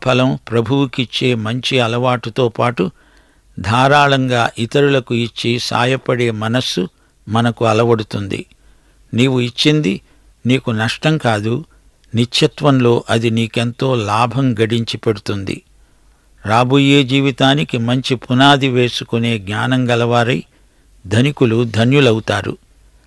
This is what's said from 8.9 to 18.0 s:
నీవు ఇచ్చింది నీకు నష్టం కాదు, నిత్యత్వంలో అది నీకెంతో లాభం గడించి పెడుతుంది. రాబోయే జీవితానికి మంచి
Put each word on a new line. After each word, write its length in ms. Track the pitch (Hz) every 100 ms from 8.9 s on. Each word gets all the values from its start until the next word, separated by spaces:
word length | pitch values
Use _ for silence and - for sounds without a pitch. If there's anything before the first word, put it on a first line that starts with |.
| _ _
నీవు 260 | 110 131 127
ఇచ్చింది 600 | 120 - 151 151 156 196 - _ _ _ 117
నీకు 260 | 131 -
నష్టం 460 | 110 113 - 156 156
కాదు, 480 | 123 107 107 123 165 _ _ _ _ 113
నిత్యత్వంలో 880 | 120 - 156 - 147 135 120 120 -
అది 200 | 113 117
నీకెంతో 680 | 113 113 - 120 120 135 123
లాభం 640 | 104 107 123 120 135 113
గడించి 380 | 113 117 113 113
పెడుతుంది. 640 | - 107 - 101 98 - - _ _ _ _ _ _ _ 98
రాబోయే 580 | 113 127 139 139 143
జీవితానికి 720 | 131 135 139 127 135 143 160 123
మంచి 380 | 117 127